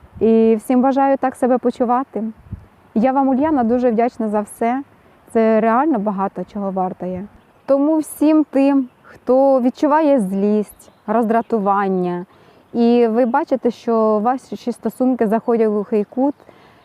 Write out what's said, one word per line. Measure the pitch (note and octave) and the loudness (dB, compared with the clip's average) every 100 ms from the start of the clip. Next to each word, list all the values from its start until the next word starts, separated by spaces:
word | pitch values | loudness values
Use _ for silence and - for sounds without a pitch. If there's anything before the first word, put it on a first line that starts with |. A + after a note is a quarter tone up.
| - - | -20 -2
І | G#3+ A3+ A3+ A3 | 2 4 4 2
всім | - B3+ | 0 0
бажаю | C4+ C4+ C#4 C4+ | 2 2 0 0
так | C4 - | -4 -2
себе | B3 B3+ | 0 0
почувати. | B3 - A#3+ B3 C4+ G#3 A3 - - - - _ _ | -2 -2 -2 -2 -4 -8 -10 -12 -18 -18 -18 _ _
Я | A3 C4 | -2 0
вам, | C4 C4+ | 2 0
Ульяна, | B3+ D#4 D4 | 0 0 0
дуже | A3 B3 B3 | 0 0 0
вдячна | A3 A#3+ - A3 | 0 -2 -4 -4
за | G#3 | -4
все. | G3+ - A#3 C4 C#4 _ _ _ _ | -6 -6 -4 -4 -8 _ _ _ _
Це | A#3 A3 A3 | 0 2 2
реально | A3+ A#3 D#4 A#3+ | 2 2 0 0
багато | G#3 G3 G3 - | -2 -4 -6 -8
чого | F3+ G#3 G3 | -10 -8 -6
вартує. | F#3+ F#3 - F3+ F#3 G#3 - _ _ - | -4 -4 -6 -10 -10 -12 -20 _ _ -2
Тому | C#4 D4 D#4+ | 0 2 0
всім | D4 - D4 D#4 D4 | -4 0 2 2 2
тим, | C4 C#4 C#4 B3+ _ | 0 2 2 -2 _
хто | - - - C4 C#4 C4 | -20 -8 0 2 4 2
відчуває | B3 - D4+ D4+ D#4 C#4 | 0 0 0 2 2 2
злість, | F#3+ G3 G#3 G#3+ G3+ - - _ - | 0 -2 0 0 -4 -10 -20 _ -4
роздратування, | A3 A3 A3+ A3+ A3+ G3 G3 G3 F#3 F3 F3 F3+ _ _ _ _ | -2 0 -2 -2 -2 0 0 0 -2 -2 -6 -10 _ _ _ _
і | A#3 A#3 A#3+ A#3 | 0 2 2 2
ви | A3 B3 | 0 0
бачите, | C#4+ E4 C4 B3 | -2 -2 -2 -2
що | - - A3+ A3 G#3+ | -4 -2 0 0 0
ваші | A3 C4 - G3+ - | -2 -4 -8 -10 -10
стосунки | - A3+ - B3+ B3+ A3 | -8 -8 -2 -2 0 0
заходять | A3 B3+ A#3 A3 | -2 0 0 0
в | |
глухий | G#3 G3 G#3+ | -2 -2 -4
кут, | G3+ - C#4 - - - - _ | -2 -2 -2 -4 -14 -20 -20 _